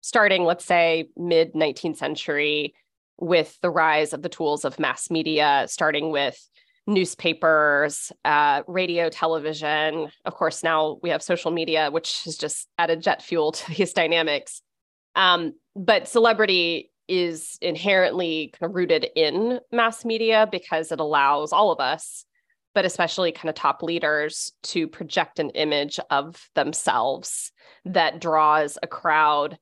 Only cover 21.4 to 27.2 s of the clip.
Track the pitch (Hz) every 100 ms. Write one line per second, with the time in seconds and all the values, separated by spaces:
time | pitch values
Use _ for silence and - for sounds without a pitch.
21.4 | 151 185 208 151 131 156 - - - _
22.4 | _ _ _ 208 185 - 170 - 175 160
23.4 | 160 156 147 - 165 170 160 151 151 -
24.4 | - _ - 190 160 - 160 - 160 -
25.4 | 151 - 151 147 147 - - 139 147 170
26.4 | - - 143 160 - 127 127 131